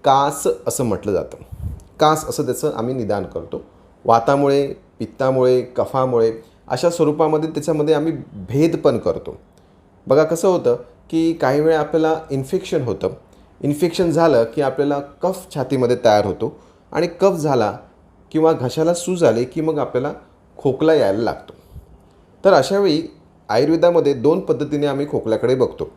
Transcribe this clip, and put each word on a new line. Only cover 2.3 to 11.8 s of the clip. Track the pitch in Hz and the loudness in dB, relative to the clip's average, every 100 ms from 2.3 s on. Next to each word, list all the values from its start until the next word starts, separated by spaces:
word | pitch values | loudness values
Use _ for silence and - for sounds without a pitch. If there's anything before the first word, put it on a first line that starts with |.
| 156 | -4
त्याचं | 123 117 113 - | -4 -2 -4 -4
आम्ही | 117 | -6
निदान | 131 104 104 | -4 -4 -4
करतो. | 92 85 - - - - - _ | -4 -10 -10 -12 -14 -20 -20 _
वातामुळे, | - 117 117 139 143 139 139 - _ _ | 2 2 4 2 2 2 -2 -8 _ _
पित्तामुळे, | 113 - 131 131 127 127 123 - | -12 -2 0 2 2 2 0 -4
कफामुळे | - 135 131 120 113 113 - _ - | -2 -2 0 2 0 -2 -16 _ -10
अशा | 123 170 | -2 -2
स्वरूपामध्ये | 170 151 151 156 156 160 | 2 0 2 0 0 -2
त्याच्यामध्ये | 156 156 156 147 | -6 -4 -2 2
आम्ही | 151 160 143 - 101 92 | 0 0 -6 -12 -16 -6
भेद | 139 165 165 | 0 0 2
पण | 151 117 | 0 2
करतो. | 87 80 - - _ _ _ _ _ _ - | -2 -4 -8 -16 _ _ _ _ _ _ 0
बघा | 135 | 2
कसं | 156 165 196 | 2 2 0
होतं | 180 123 120 - _ _ | 2 0 -2 -6 _ _
की | 165 165 | -2 -2
काही | 165 131 143 | 0 0 2
वेळा | 156 160 | 2 0